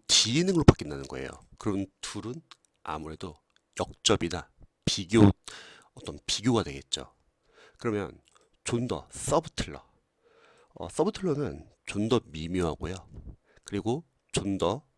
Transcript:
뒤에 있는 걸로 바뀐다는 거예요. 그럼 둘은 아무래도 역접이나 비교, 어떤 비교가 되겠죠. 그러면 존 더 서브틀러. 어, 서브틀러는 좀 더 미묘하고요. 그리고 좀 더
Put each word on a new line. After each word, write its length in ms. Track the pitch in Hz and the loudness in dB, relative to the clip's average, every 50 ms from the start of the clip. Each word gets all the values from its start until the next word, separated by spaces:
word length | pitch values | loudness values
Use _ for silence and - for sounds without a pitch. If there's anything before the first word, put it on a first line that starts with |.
| _ | _
뒤에 320 | - - - - 110 123 160 | 4 4 4 4 4 2 2
있는 140 | 180 190 185 | 2 4 2
걸로 100 | 165 143 | 8 8
바뀐다는 400 | - - - - 147 143 139 135 | 8 6 6 -4 -8 -8 -10 -10
거예요. 220 | 120 - 131 135 - - - - _ - | -10 -10 -10 -10 -10 -12 -16 -20 _ -20
그럼 280 | - - 110 95 98 98 - _ _ | -6 -4 -2 -2 -2 -2 -4 _ _
둘은 420 | - - - 104 95 113 139 165 _ _ - _ _ _ _ _ - | -14 -10 -10 -10 -10 -10 -12 -12 _ _ -20 _ _ _ _ _ -12
아무래도 520 | 76 78 78 78 76 80 - 95 87 73 _ _ _ _ _ _ _ _ - | -10 -10 -8 -8 -12 -12 -12 -12 -14 -14 _ _ _ _ _ _ _ _ -8
역접이나 680 | 90 - - _ - - 104 - 85 82 90 85 - _ _ _ - _ _ _ - | -6 -6 -8 _ 2 2 4 4 2 -2 -4 -6 -8 _ _ _ -20 _ _ _ -4
비교, 440 | - - 104 92 85 110 113 104 101 - _ _ - - - - - - - - _ _ | -2 -2 -2 -2 2 8 10 10 10 8 _ _ -20 -18 -18 -20 -20 -20 -20 -20 _ _
어떤 260 | - - - 73 - - | -14 -12 -12 -12 -10 -6
비교가 380 | - - - 104 127 120 107 85 | -6 -6 0 2 2 2 2 0
되겠죠. 500 | - - - - - - - 64 - _ _ _ _ _ _ _ _ _ - - - _ | -2 -8 -12 -8 -8 -8 -8 -8 -14 _ _ _ _ _ _ _ _ _ -20 -20 -20 _
그러면 460 | _ - 120 104 104 95 67 - - _ _ _ _ _ _ _ _ - | _ -4 -4 -2 -2 -4 -6 -10 -18 _ _ _ _ _ _ _ _ -6
존 240 | - 123 117 123 | -2 -2 -2 0
더 200 | 113 98 69 - - | -2 -4 -6 -6 -12
서브틀러. 720 | - - - - 143 165 156 - - - - - 71 - - _ _ _ _ _ _ _ _ _ _ _ _ _ _ _ _ _ _ | -14 -10 -4 0 0 0 0 -2 -6 -6 -6 -6 -8 -14 -16 _ _ _ _ _ _ _ _ _ _ _ _ _ _ _ _ _ _
어, 140 | - 85 90 | -12 -12 -8
서브틀러는 800 | - - 165 214 - - 190 175 139 143 139 87 69 76 78 - _ _ _ | -2 0 0 0 0 -2 -2 -2 0 0 -2 -6 -6 -8 -14 -18 _ _ _
좀 220 | - - 101 107 113 | -8 -4 -2 2 2
더 120 | 123 110 - | 2 2 2
미묘하고요. 680 | - 76 80 80 82 90 90 87 80 71 - 82 82 92 90 - - - - - - - _ _ _ _ - _ | -2 -8 -8 -6 -2 0 0 0 0 0 -4 -6 -8 -8 -10 -12 -16 -18 -18 -16 -18 -20 _ _ _ _ -20 _
그리고 400 | - 101 101 95 110 123 165 - _ _ _ _ _ | -8 -6 -4 -2 -2 -4 -4 -6 _ _ _ _ _
좀 260 | - - 90 101 98 | -6 -4 -2 -2 -2
더 280 | 85 85 87 110 147 _ _ _ | 0 0 0 0 -2 _ _ _